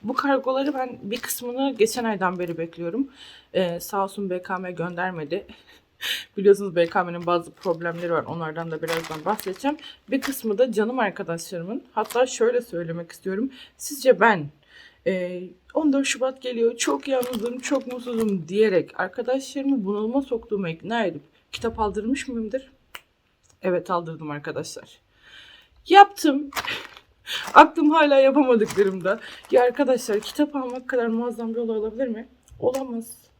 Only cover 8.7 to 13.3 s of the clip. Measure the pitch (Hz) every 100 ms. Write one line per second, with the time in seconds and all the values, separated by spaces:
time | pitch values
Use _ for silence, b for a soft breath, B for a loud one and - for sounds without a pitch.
8.7 | 156 165 165 160 156 160 220 190 185 277
9.7 | 302 B B - 269 277 269 220 202 254
10.7 | 202 214 262 208 - 165 170 - 175 175
11.7 | 254 - - 220 233 254 - 233 247 233
12.7 | 170 170 170 170 - 190